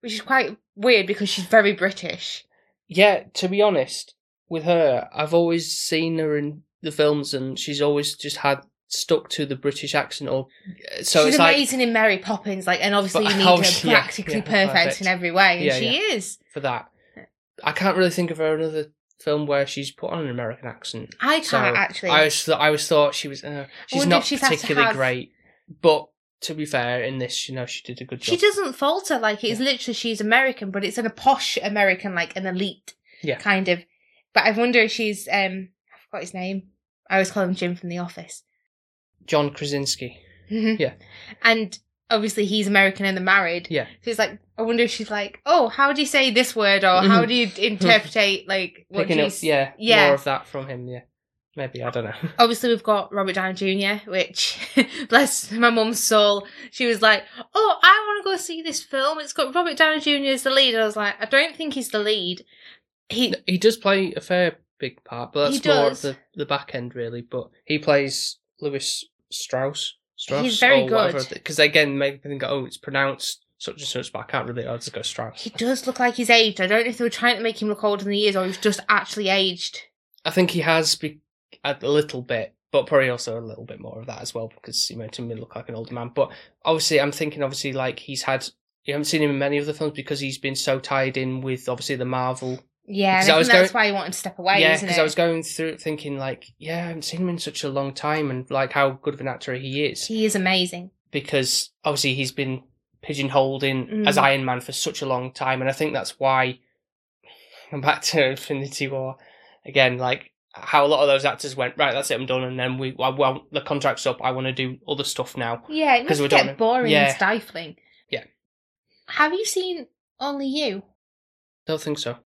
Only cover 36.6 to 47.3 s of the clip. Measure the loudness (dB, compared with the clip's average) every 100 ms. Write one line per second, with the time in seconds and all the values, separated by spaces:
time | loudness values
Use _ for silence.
36.6 | -10 _ _ _ _ 0 2 0 0 0
37.6 | -2 -4 -8 -8 -10 -12 -18 -20 _ _
38.6 | _ _ _ _ _ _ -2 0 0 -4
39.6 | -4 -4 -4 -6 -8 -14 _ _ _ -2
40.6 | 0 0 -2 -4 -20 -20 -20 -2 2 2
41.6 | -2 -10 _ _ _ -2 0 -2 0 0
42.6 | 2 4 4 2 -2 0 2 2 2 -4
43.6 | -2 -4 -4 -8 -6 -2 -2 -2 _ -6
44.6 | -2 2 2 0 -6 -6 -6 -8 2 4
45.6 | 4 4 2 4 2 2 4 4 2 2
46.6 | 4 6 6 6 8 6 6